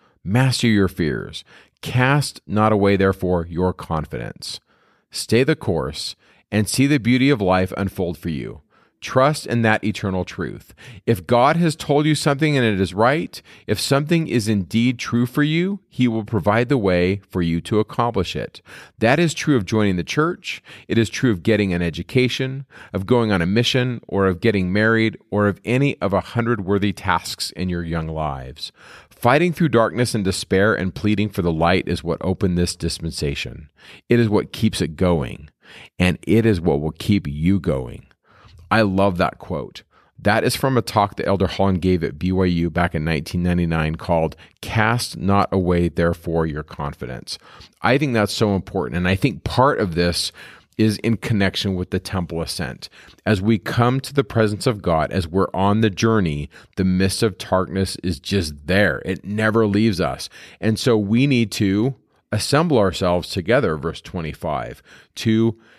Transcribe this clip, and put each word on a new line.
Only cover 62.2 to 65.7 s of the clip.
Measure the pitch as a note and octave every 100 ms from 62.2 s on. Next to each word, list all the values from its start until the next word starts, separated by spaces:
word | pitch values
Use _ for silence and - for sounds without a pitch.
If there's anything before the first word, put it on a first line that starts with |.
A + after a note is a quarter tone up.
| _
assemble | G#2 - C#3+ E3+ C3
ourselves | G2 - F#2 F2 -
together, | G2+ E2+ B2 G#2+ D#2
verse | D#2+ -
twenty-five, | - F2+ D#2 - E2 C#2 A#1+ - _ - _ -
to | A2+ A2 A2+ A2 _